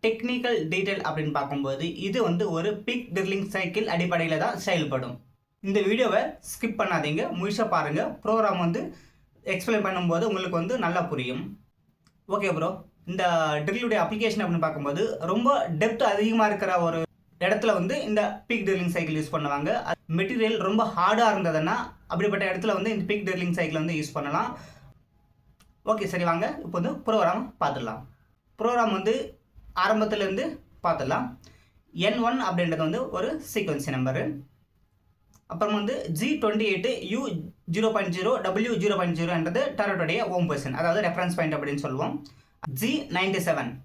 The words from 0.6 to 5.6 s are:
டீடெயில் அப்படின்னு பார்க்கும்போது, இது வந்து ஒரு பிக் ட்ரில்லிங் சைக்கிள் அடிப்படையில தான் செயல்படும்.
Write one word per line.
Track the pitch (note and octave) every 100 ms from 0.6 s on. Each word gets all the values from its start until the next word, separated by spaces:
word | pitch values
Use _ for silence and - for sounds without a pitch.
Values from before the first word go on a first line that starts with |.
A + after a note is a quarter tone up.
| D#3+
டீடெயில் | F3+ G3 G3 -
அப்படின்னு | D3+ D3+ D3
பார்க்கும்போது, | C3+ C#3+ C#3 C3+ E3+ - F#3+
இது | - F3
வந்து | E3+ G#3 E3
ஒரு | F#3 G#3 -
பிக் | B3 - F3+
ட்ரில்லிங் | F#3+ G3 G3+
சைக்கிள் | F#3+ F#3 G#3+ A3
அடிப்படையில | E3+ F3 F3 E3 D#3
தான் | G3 A#3+
செயல்படும். | - F3 C#3+ C3 B2 B2 - _ _ _